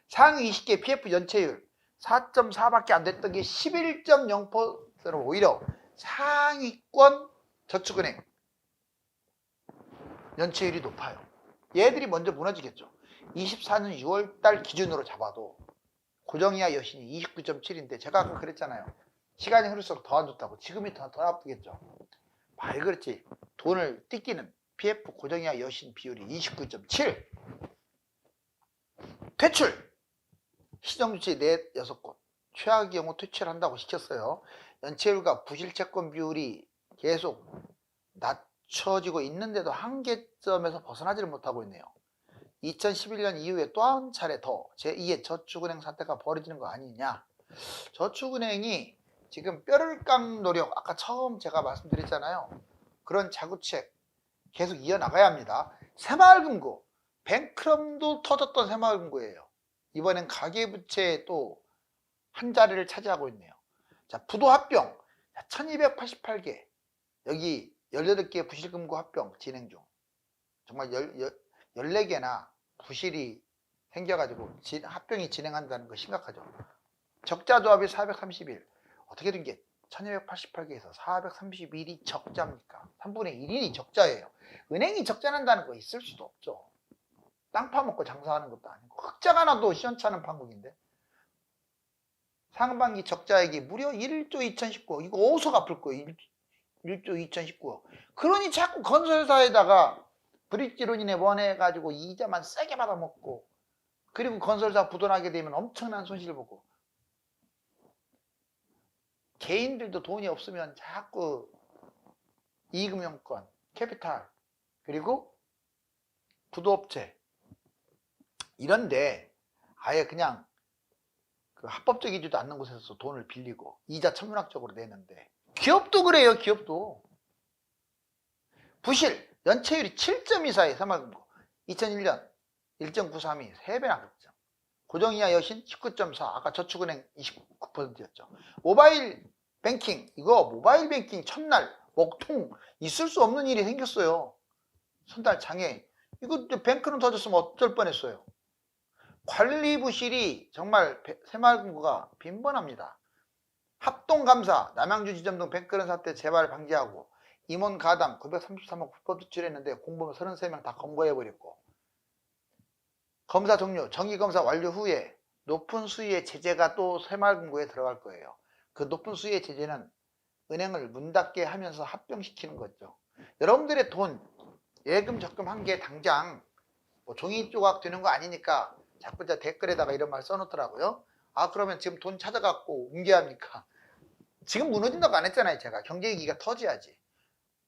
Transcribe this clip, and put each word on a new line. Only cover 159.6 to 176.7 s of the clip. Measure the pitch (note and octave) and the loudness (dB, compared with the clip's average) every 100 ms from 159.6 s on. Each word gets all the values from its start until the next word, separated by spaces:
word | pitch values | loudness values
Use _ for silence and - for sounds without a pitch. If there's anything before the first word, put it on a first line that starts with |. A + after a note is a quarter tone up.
| C#3 B2 | -8 -8
공범 | - E3 D#3+ | -10 -8 -8
서른세 | C3+ F3+ F3+ F3 | -8 -10 -6 -8
명 | D3+ | -8
다 | - A#2+ | -10 -10
검거해버렸고, | D3 D3+ D#3+ C3 A2 - - - _ _ _ _ _ _ _ _ _ _ _ _ _ _ _ _ - | -8 0 2 0 -4 -12 -20 -20 _ _ _ _ _ _ _ _ _ _ _ _ _ _ _ _ -2
검사 | F#3 G3+ G#3 | 0 4 2
종료, | F#3+ F3+ A#2 | 2 -4 -6
정기검사 | - G#3 G3 G3+ F3 | -6 -6 -2 0 2
완료 | C3 D#3+ F3 | 2 0 -2
후에 | F#3 G#3 C#3+ F2 - _ _ | -4 -2 -2 -4 -16 _ _
높은 | - D#3+ - A3 G#3+ | -6 -6 -4 -8 -8
수위의 | A3+ G#3+ F3+ - | -8 -4 -2 -4
제재가 | C#3+ F3 E3 E3 F3+ | -6 -2 2 2 2
또 | F#3 F3 | -2 -4
새마을금고에 | - G3+ G3+ F3+ E3 C#3+ C#3+ | -6 0 2 2 -2 -6 -6
들어갈 | C3 B2+ A#2+ | -6 -6 -6
거예요. | G2+ F#2+ B1+ - _ _ _ | -12 -20 -20 -20 _ _ _
그 | - | -8
높은 | C#3+ D#3+ A3 F#3+ | -6 -8 -8 -10
수위의 | G#3 G3 | -4 -4
제재는 | F3+ C#3+ D3+ C#3 - _ _ _ _ _ - | -4 -10 -8 -10 -14 _ _ _ _ _ -10
은행을 | D#3+ F#3+ F3 A#2+ | -6 -6 -6 -10
문 | B2 D#3 | -12 0
닫게 | F3+ F3 F3+ | 0 0 -2
하면서 | D#3 F#3+ F3+ D3+ | -4 -6 -10 -10
합병시키는 | C#3+ - - G#3+ F#3 - D#3 D3 | -12 -12 -12 -12 -12 -14 -14 -14
거죠. | G#2+ - G2 _ _ _ - - | -16 -16 -20 _ _ _ -16 0
여러분들의 | E3 B3+ D4+ C#4 - | 4 4 4 0 0
돈, | F3 F#3+ A#2+ - - - - _ _ C#3 | -2 -4 -6 -18 -20 -20 -20 _ _ 0
예금 | F#3+ G#3+ A#3 | 0 0 -4
적금한 | - - F3+ G#3+ | -8 -10 -10 -6
게 | F#3+ F#3 | -4 -4
당장 | - D3+ E3 D3 F3 C3 _ _ _ | -6 -4 2 2 0 -10 _ _ _